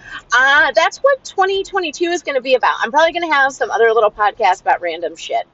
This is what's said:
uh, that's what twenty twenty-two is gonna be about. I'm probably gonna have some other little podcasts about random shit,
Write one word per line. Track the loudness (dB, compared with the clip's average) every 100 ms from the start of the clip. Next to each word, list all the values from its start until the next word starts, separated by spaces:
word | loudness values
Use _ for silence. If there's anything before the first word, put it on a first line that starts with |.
| -14 -18 -2 2
uh, | 4 4 2 2
that's | 0 0
what | 0 0 -4
twenty | -2 -2 -2
twenty-two | -4 -4 -6 -4 -4
is | -4
gonna | -4 -4
be | 0
about. | 0 2 -2
I'm | -2
probably | 2 2
gonna | 0 -2
have | 0 0
some | 0 -4
other | 2 2
little | 4 2
podcasts | 0 -2 0 0 0
about | 0 -2
random | -2 -6 -8 -8
shit, | -6 -6 -6